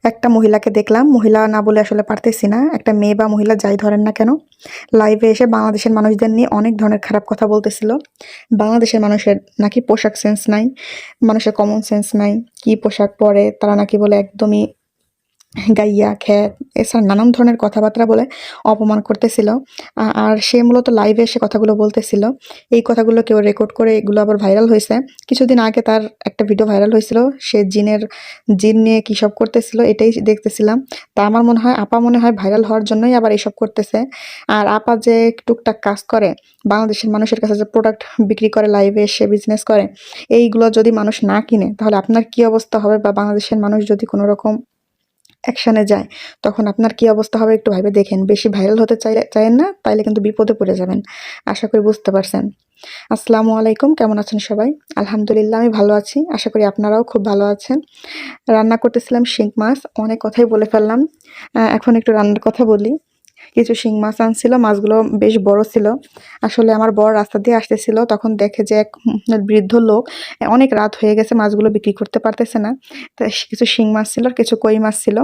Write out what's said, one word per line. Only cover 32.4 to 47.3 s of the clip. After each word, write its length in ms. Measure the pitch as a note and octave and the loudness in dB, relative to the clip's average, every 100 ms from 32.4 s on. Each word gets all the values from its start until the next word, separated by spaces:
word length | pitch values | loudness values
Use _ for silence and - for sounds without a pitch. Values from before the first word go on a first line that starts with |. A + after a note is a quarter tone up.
| F#3+ G#3+ | 0 0
হওয়ার 200 | G#3+ A3 | 0 -2
জন্যই 300 | G#3+ G#3+ A#3 | 0 0 2
আবার 160 | B3 A3+ | 2 2
এইসব 220 | G#3 - - | 0 -4 -4
করতেছে। 420 | A3 - G#3 A3 C4 - - - - | -4 -4 -4 -4 -6 -10 -20 -16 -4
আর 160 | G#3+ G3+ | 0 0
আপা 260 | G#3+ A3 A#3 | 0 0 0
যে 200 | A#3 A3+ A3+ A3+ | 2 2 2 0
টুকটাক 340 | - A#3 A#3 G#3+ | -4 -2 -2 -4
কাজ 180 | G3+ G3+ | -4 -6
করে, 280 | - A3+ G3 - _ _ | -2 0 0 -4 _ _
বাংলাদেশের 440 | G3+ G3+ A3 G#3 A3+ | -2 0 0 -2 -2
মানুষের 280 | G#3+ A3 A3+ | -2 0 -2
কাছে 140 | G#3+ | -2
যে 120 | G#3 G#3 | -2 0
প্রোডাক্ট 340 | A3+ A3 G#3+ - - | 0 0 -2 -12 -2
বিক্রি 260 | G#3 G#3+ A3 | 0 2 0
করে, 180 | A3 G#3 | 2 2
লাইভে 340 | G3+ G3 G#3 | 2 2 2
এসে 220 | G#3 - G#3 | -2 0 0
বিজনেস 360 | G#3 G#3 G#3+ | 0 0 -4
করে, 200 | - G#3+ G3 - - - - | 2 0 0 -8 -20 -20 0
এইগুলো 380 | A#3 A#3 A3+ A3+ | 2 4 4 2
যদি 200 | A3 A3 | 4 2
মানুষ 260 | A3 G#3 - | 2 -2 -2
না 140 | G3+ G3+ | -2 -2
কিনে, 280 | A3 A3 F#3+ | 0 -2 -2
তাহলে 220 | G#3 G#3+ G3+ | -2 -2 0
আপনার 260 | F#3+ A3+ | 0 -2
কী 160 | A3+ - | 0 0
অবস্থা 320 | A#3 A3 A3 A3 | 2 2 -2 -2
হবে? 180 | G#3 G#3+ | 0 0
বা 120 | G#3 | 0
বাংলাদেশের 460 | G3+ G#3 G#3 - A3 | -2 -2 -2 -2 -2
মানুষ 220 | G3+ G#3+ G#3 | 0 -2 0
যদি 180 | G#3 A3+ | -2 -2
কোনো 180 | G#3 G3+ | -2 -2
রকম 260 | G3+ G#3+ A3 - _ _ _ _ _ _ _ | -2 -2 -4 -8 _ _ _ _ _ _ _
অ্যাকশনে 380 | - B3 - A3 | -10 -4 0 0
যায়, 220 | G#3 - - - - - | 2 0 -2 -16 -20 -6
তখন 220 | - G#3 G#3 | -6 -2 -4
আপনার 260 | G3+ A3+ | 0 -2
কী 100 | - A3+ | 2 2
অবস্থা 280 | G#3+ G#3+ | 2 0